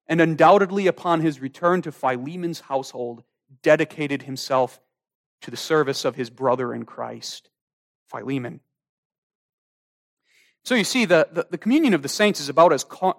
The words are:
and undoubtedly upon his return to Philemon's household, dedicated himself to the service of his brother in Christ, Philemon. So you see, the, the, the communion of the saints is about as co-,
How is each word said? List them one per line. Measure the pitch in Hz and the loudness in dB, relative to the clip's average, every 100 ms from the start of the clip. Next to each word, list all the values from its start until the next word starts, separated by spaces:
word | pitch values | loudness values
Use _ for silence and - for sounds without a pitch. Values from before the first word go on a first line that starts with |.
| - | -4
and | 165 | 2
undoubtedly | 165 151 160 196 190 196 185 | 2 6 6 6 4 0 0
upon | 170 180 165 | 0 0 0
his | 160 135 | 0 -4
return | 131 - 175 180 | -10 -4 0 0
to | 160 | -4
Philemon's | - 131 123 135 180 170 165 | -6 -4 -4 -6 -8 -8 -8
household, | - 135 127 127 120 120 _ _ _ 135 | -6 -6 -6 -10 -10 -12 _ _ _ _
dedicated | 160 156 156 - 143 143 | 2 4 2 -4 -6 -6
himself | 143 135 - 131 127 - _ _ _ _ _ _ | -8 -12 -4 -2 -2 -4 _ _ _ _ _ _
to | - | -16
the | 117 | -12
service | - 156 135 135 | -2 0 0 -2
of | 135 120 | -4 -4
his | 120 | -10
brother | 123 131 127 123 | -4 -2 0 -2
in | 120 | -8
Christ, | - - 117 117 - - _ _ _ _ _ _ _ | -12 -12 -12 -12 -14 -16 _ _ _ _ _ _ _
Philemon. | 123 110 135 123 - _ _ _ _ _ _ _ _ _ _ _ _ _ _ _ _ _ _ _ _ | -14 -6 -6 -6 -12 _ _ _ _ _ _ _ _ _ _ _ _ _ _ _ _ _ _ _ _
So | - | -2
you | 247 | 0
see, | 254 254 202 | 0 0 4
the, | 165 147 | 4 2
the, | 165 - | -2 -6
the | 175 | -6
communion | 214 294 294 | 0 2 4
of | 170 | 2
the | 139 | 0
saints | - 208 - | 0 0 0
is | 143 | -2
about | 147 175 | 4 4
as | 139 | 4
co-, | - - 185 | -2 -4 -4